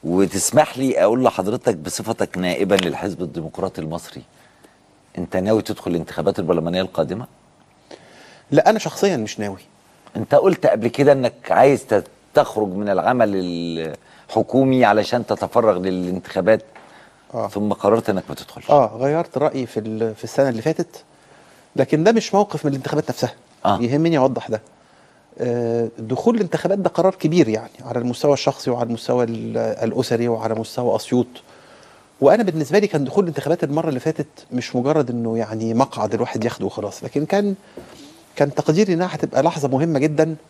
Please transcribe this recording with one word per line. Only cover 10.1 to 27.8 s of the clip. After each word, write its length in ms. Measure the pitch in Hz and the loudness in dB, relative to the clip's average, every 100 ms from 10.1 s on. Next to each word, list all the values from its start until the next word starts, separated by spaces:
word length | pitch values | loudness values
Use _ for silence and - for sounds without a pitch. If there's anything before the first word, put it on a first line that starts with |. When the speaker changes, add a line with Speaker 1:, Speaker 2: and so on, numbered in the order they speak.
| - | -10
Speaker 1:
أنت 180 | 110 | 2
قلت 320 | 139 190 175 120 | 4 4 2 0
قبل 220 | 110 113 | 2 -2
كده 240 | 127 143 | 2 4
إنك 220 | 139 123 - - | 4 2 -4 0
عايز 340 | 90 135 135 | 4 6 4
ت-، 200 | - 104 - _ _ | 2 0 0 _ _
تخرج 340 | - 139 110 104 | 0 2 0 -2
من 200 | 92 104 | -2 -2
العمل 420 | 95 87 127 110 | 0 2 2 2
الحكومي 1500 | 98 87 85 85 82 80 76 _ - - 113 - 131 135 131 | 0 -4 -4 -6 -6 -8 -10 _ -20 -4 -2 0 2 4 4
علشان 420 | 113 104 101 120 - | 4 4 2 -2 -2
تتفرغ 520 | 107 95 117 113 90 | -4 0 2 4 2
للانتخابات، 840 | 92 90 90 92 - 95 92 110 - - - - - _ _ | 0 -2 -4 -6 -6 -2 2 2 0 -20 -20 -20 -20 _ _
Speaker 2:
آه. 140 | 120 107 | -8 -6
Speaker 1:
ثم 240 | 101 104 | -4 -2
قررت 380 | 101 101 113 113 | 0 4 4 2
إنك 120 | 95 - | -4 -4
ما 60 | |
تدخلش. 360 | 110 - - - | -12 -14 -16 2
Speaker 2:
آه، 260 | 143 113 110 | 4 4 0
غيرت 420 | 135 156 170 131 | -2 -2 -2 -2
رأيي 280 | 147 135 120 | -2 -2 -6
في 140 | - | -6
ال-، 340 | 110 110 113 | -6 -4 -4
في 100 | 107 | -4
السنة 240 | 117 - 135 | -6 0 0
اللي 140 | 113 | 0
فاتت، 420 | 156 160 170 - _ _ _ - - _ _ - | -2 -2 -6 -10 _ _ _ -20 -20 _ _ -2
لكن 280 | 131 151 | 0 2
ده 80 | 180 | 4
مش 220 | 233 - | 2 2
موقف 300 | 196 202 156 | 0 0 -2
من 60 | 151 | -4
الانتخابات 400 | 139 - 147 - | -4 -2 -4 -4
نفسها. 220 | 123 120 - _ _ | -4 -4 -6 _ _
Speaker 1:
آه. 160 | - 101 | 0 2
Speaker 2:
يهمني 360 | 120 143 165 156 | 2 2 2 4
أوضح 300 | 131 120 - | 2 0 -4
ده. 140 | 110 - _ _ _ _ _ _ - | -6 -6 _ _ _ _ _ _ -6
آه، 500 | 123 120 117 117 117 - | -4 -2 -2 -2 -2 -6
دخول 360 | 113 131 - | -6 0 2
الانتخابات 440 | 233 185 - - 202 | 2 -2 -2 -2 0
ده 100 | 175 | 0
قرار 260 | - 185 | 2 0
كبير، 340 | 190 160 175 120 | 2 0 4 2
يعني، 220 | 107 - - | 0 -6 -16